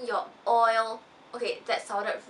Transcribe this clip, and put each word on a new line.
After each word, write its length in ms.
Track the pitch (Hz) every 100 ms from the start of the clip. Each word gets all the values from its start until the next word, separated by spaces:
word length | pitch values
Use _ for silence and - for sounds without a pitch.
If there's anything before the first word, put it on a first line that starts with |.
your 200 | 240 190 - -
oil, 560 | - 233 226 226 226 170 - - -
okay, 280 | 240 202 - -
that 200 | - -
sounded 300 | 202 208 -